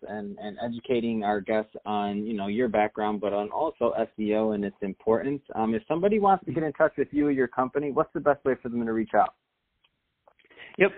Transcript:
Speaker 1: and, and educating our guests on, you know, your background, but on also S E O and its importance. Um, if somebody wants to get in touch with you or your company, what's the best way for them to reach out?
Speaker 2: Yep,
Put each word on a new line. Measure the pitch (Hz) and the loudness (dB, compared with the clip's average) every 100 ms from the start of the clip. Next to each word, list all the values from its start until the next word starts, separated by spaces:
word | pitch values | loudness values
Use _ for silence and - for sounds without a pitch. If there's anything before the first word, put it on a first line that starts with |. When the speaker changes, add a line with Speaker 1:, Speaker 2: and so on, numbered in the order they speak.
| - | -12
Speaker 1:
and, | 104 101 101 | -10 -8 -10
and | 104 95 | -12 -8
educating | 120 117 - 123 117 113 | -8 -8 -2 -2 0 -2
our | 104 104 | 0 -2
guests | 95 110 107 - - | 0 -2 -2 -10 -6
on, | 107 101 101 107 | -4 -2 -4 -4
you | |
know, | 110 98 | -4 -4
your | 104 123 | -2 0
background, | 107 107 - 107 107 | 2 0 0 -2 -2
but | 101 | -2
on | 101 104 | -2 -2
also | 104 156 - 117 | -2 -4 0 -2
S | 113 113 - | 0 -4 -2
E | 107 | 0
O | 107 110 | 2 2
and | 104 | 0
its | 101 - | -2 -4
importance. | 101 92 - 113 135 143 - | -8 -6 0 2 2 -4 -6
Um, | - 110 | -2 0
if | 113 - | 0 -2
somebody | 160 196 214 | 0 2 4
wants | 196 190 | 4 2
to | - | 0
get | 156 | -4
in | 160 | -2
touch | - 156 - | 2 0 2
with | 131 | -2
you | 143 147 | 2 2
or | |
your | 135 123 | 2 0
company, | - 127 143 147 | 0 -2 0 -2
what's | 123 156 | 0 0
the | 165 | 0
best | 147 143 | 0 2
way | 139 123 | 2 -2
for | 123 | -2
them | 120 | -4
to | 113 | -2
reach | 113 107 107 | 0 0 2
out? | 98 - _ _ _ _ _ _ _ _ _ _ _ - - - | 2 0 _ _ _ _ _ _ _ _ _ _ _ -20 -10 2
Speaker 2:
Yep, | 190 | 2